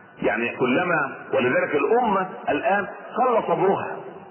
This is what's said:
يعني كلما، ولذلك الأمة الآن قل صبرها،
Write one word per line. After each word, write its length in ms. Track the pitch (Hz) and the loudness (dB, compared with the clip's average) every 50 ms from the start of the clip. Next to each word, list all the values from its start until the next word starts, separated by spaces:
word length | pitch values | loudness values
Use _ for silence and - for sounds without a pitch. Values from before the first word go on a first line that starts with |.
| - - - - | -20 -20 -8 -2
يعني 340 | - - 104 110 120 117 - - | -2 0 0 0 -2 -2 -2 0
كلما، 580 | 131 120 131 170 180 180 170 151 143 131 - - - - - | 0 2 2 2 2 2 0 0 0 -2 -6 -10 -8 -4 0
ولذلك 420 | - 123 123 139 180 180 - 147 | 0 2 2 2 2 2 0 0
الأمة 520 | - - - 220 240 254 220 196 190 185 - - - - - | 0 2 2 4 4 4 2 2 0 -2 -4 -6 -6 -4 -2
الآن 360 | 147 147 147 170 196 202 190 - - - - - - - | -2 0 0 2 2 2 0 -2 -8 -12 -14 -8 -2 0
قل 260 | - 254 233 208 - - | 2 2 2 2 2 2
صبرها، 500 | 170 160 175 196 180 - - - - - - - - - - - | 0 2 4 2 2 2 -2 -6 -8 -10 -12 -14 -16 -16 -18 -20